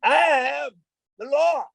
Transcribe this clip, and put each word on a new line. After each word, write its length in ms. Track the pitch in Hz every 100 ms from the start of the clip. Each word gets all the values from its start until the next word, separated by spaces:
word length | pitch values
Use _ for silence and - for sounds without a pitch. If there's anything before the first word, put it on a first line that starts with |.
I 140 | - 294 339 285 254 285 294
am 60 | 185 _ _ _ _
the 80 | 226
law. 400 | 285 330 320 254